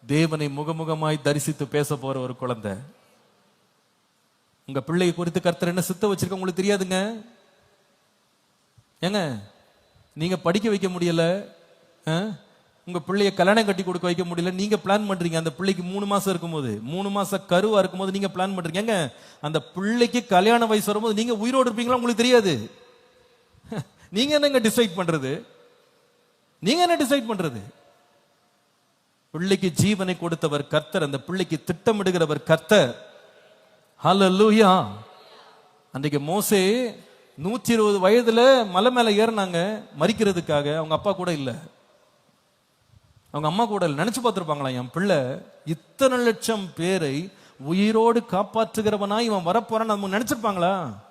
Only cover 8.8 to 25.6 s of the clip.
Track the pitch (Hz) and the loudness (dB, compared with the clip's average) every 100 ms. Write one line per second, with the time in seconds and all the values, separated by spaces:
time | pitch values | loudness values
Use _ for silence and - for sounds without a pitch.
8.8 | _ _ 170 208 165 117 101 _ _ _ | _ _ -4 -2 -4 -6 -12 _ _ _
9.8 | _ _ _ - 165 180 170 190 220 202 | _ _ _ -8 -4 -2 0 0 0 0
10.8 | 190 180 175 165 165 190 202 - _ _ | -2 -2 0 2 2 0 -6 -20 _ _
11.8 | _ _ - 160 208 180 _ _ _ _ | _ _ -4 -4 -4 -8 _ _ _ _
12.8 | - 180 - 196 202 196 175 214 208 185 | -10 -10 -4 0 0 2 4 4 2 -2
13.8 | 185 180 180 175 175 170 175 185 208 208 | -2 -2 -2 -2 -4 -4 -4 -2 -2 -2
14.8 | 190 202 208 190 175 165 165 - 190 190 | 0 0 0 -4 -2 -2 -4 -4 -4 -2
15.8 | 175 190 202 202 196 180 170 160 127 104 | -4 -6 -2 -2 0 -4 -4 -6 -4 -6
16.8 | 117 170 196 202 190 196 - 175 208 214 | -6 -6 -4 -4 -2 -4 0 2 4 2
17.8 | 185 185 196 190 196 180 196 190 170 170 | 2 -2 -6 -4 -4 -4 -4 -4 -6 -4
18.8 | 220 208 147 - - - 147 156 - - | -2 -2 -2 -6 -20 -10 -4 -4 -6 -6
19.8 | 196 240 240 240 - 180 202 233 226 220 | -2 2 2 0 2 4 6 4 4 2
20.8 | 208 208 226 208 233 226 226 262 247 220 | 0 -2 0 -2 -2 -2 0 2 2 0
21.8 | 240 247 240 220 240 247 196 135 110 - | 0 0 0 2 6 6 6 0 -4 -16
22.8 | - _ _ _ _ _ _ _ - 214 | -20 _ _ _ _ _ _ _ -12 -10
23.8 | - _ - 185 277 302 285 269 220 233 | -10 _ -10 -4 0 2 2 2 2 2
24.8 | 233 175 175 160 131 151 - _ | 0 0 -2 -2 -2 -6 -8 _